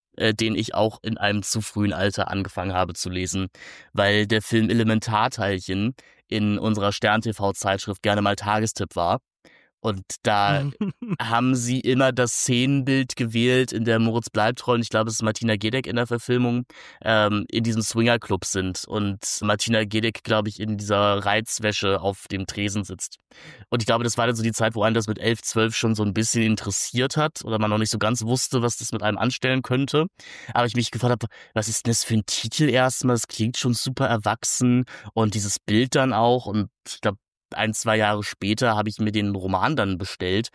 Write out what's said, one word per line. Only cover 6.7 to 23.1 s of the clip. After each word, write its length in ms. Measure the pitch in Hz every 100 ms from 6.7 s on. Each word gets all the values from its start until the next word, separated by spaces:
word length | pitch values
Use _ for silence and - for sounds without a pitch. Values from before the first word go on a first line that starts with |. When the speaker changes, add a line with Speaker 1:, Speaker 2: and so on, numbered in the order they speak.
| 104 101
Speaker 1:
Stern-T 420 | - 107 110 113
V-Zeitschrift 680 | 104 98 - 101 98 - 95
gerne 180 | 104 104
mal 140 | 101 98
Tagestipp 600 | 101 107 110 - 95 87
war. 240 | 85 120 _ _ - _ _ _
Und 220 | 110 95 - -
da 400 | 113 101 101 98 143 -
Speaker 2:
<laughs> 400 | 202 - 233 175
Speaker 1:
haben 340 | 110 117 127 127
sie 240 | 120 127
immer 320 | 113 127 131
das 200 | 123 120
Szenenbild 840 | - - 120 131 139 131 135 127 -
gewählt 560 | 117 117 123 127 127
in 140 | 113 117
der 140 | 113
Moritz 320 | 113 113 -
bleibt 260 | 110 110 127
treu. 140 | -
Und 80 | 117
ich 80 | 113
glaube, 200 | 110 110
es 80 | 110
ist 40 |
Martina 340 | 110 110 117 104
Gedeck 300 | 107 131 -
in 120 | 120
der 100 | 120
Verfilmung, 580 | 120 - 123 120 123 123 - - -
ähm, 420 | - 110 104 104 -
in 140 | -
diesem 200 | 117 110
Swingerclub 600 | 107 113 120 117 - 95
sind 420 | - 95 92 90 -
und 340 | 107 101 98 - -
Martina 420 | 104 104 - 110 104
Gedeck, 380 | 110 113 -
glaub 240 | - 107 104
ich, 120 | -
in 180 | 107 104
dieser 460 | 101 101 104 101
Reizwäsche 800 | 101 107 113 - 107 104 98 95
auf 240 | 95 92 -
dem 200 | 98 95
Tresen 360 | - 101 104 95
sitzt. 340 | 92 -